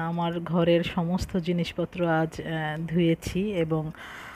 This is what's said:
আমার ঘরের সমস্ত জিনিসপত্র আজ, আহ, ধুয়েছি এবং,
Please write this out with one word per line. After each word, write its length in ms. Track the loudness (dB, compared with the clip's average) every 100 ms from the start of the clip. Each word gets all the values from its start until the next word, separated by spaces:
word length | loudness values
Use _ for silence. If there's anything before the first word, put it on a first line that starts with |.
| -2
আমার 300 | 0 -2 -2
ঘরের 440 | 0 2 6 4
সমস্ত 540 | 4 0 0 0 0 -2
জিনিসপত্র 680 | 0 0 0 -2 -4 0 2
আজ, 360 | 4 2 -2
আহ, 440 | -6 -4 -4 -4 -2
ধুয়েছি 680 | 2 4 2 0 -2 -2
এবং, 380 | 0 0 0 -2 -8 -16 -16 -16